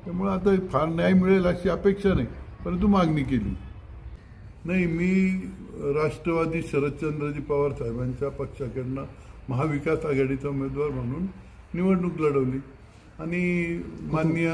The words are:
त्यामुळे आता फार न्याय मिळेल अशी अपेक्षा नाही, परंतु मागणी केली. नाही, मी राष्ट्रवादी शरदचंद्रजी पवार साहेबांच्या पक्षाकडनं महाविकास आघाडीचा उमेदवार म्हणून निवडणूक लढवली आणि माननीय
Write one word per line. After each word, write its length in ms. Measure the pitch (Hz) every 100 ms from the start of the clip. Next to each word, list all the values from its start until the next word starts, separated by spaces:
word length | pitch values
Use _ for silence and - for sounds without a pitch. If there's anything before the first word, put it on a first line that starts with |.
| 185
त्यामुळे 260 | 180 196
आता 240 | 190 196 190 180
फार 140 | 131 160
न्याय 260 | 165 175
मिळेल 320 | 190 185 190 180
अशी 240 | 175 190
अपेक्षा 440 | 170 202 196 196
नाही, 140 | 165 117 - - - 175
परंतु 220 | 175 208
मागणी 360 | 196 170 151
केली. 300 | 131 127 101 95 - - - - - - - - - - 160
नाही, 200 | 185 175
मी 440 | 160 180 190 190 185 185 - - - 143
राष्ट्रवादी 680 | 143 151 - 170 165 165 165
शरदचंद्रजी 800 | - 147 143 139 156 147 147 147
पवार 300 | 135 143 143
साहेबांच्या 580 | - 120 117 127 127 139
पक्षाकडनं 760 | 131 135 - 127 123 127 135 143 - - - -
महाविकास 560 | 127 156 143 160 156 160
आघाडीचा 420 | 135 135 135 143
उमेदवार 400 | 139 135 135 151
म्हणून 360 | 131 120 147 190 - - - -
निवडणूक 460 | 170 185 185 175 151
लढवली 380 | 151 139 127 131 139 - - - - -
आणि 600 | 160 175 180 175 170 170 170 - 156
माननीय 380 | 160 160 165 165